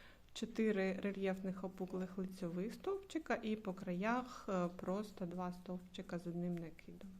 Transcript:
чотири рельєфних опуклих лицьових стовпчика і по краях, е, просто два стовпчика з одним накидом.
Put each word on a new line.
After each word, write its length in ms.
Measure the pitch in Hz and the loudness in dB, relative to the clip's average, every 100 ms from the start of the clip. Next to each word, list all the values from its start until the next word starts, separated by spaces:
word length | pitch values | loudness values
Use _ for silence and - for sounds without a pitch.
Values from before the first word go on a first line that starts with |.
| - - - | -18 -18 -12
чотири 600 | - 226 - 220 196 190 | -4 -2 4 6 6 4
рельєфних 680 | 190 202 196 190 190 190 185 | 4 0 2 2 2 0 -2
опуклих 540 | 185 190 185 185 185 190 | -4 -2 -2 0 -2 0
лицьових 560 | 185 - 175 175 214 | -2 0 -2 0 0
стовпчика 600 | 233 - 392 - 330 - 233 | 0 0 0 0 -2 2 0
і 200 | 214 214 | 2 0
по 180 | 196 | 0
краях, 720 | 185 185 180 214 247 247 - - | -2 0 2 4 2 0 -6 0
е, 180 | 190 175 | 2 2
просто 580 | 185 - 190 208 - 180 | 0 0 0 0 -4 -4
два 260 | 180 180 | 0 -2
стовпчика 680 | 180 - 180 - - - 175 | -4 -4 -6 -6 -10 -4 -4
з 80 | 175 | -2
одним 300 | 170 175 170 | 0 2 0
накидом. 520 | 160 - - 175 196 | -2 -8 -12 -10 -12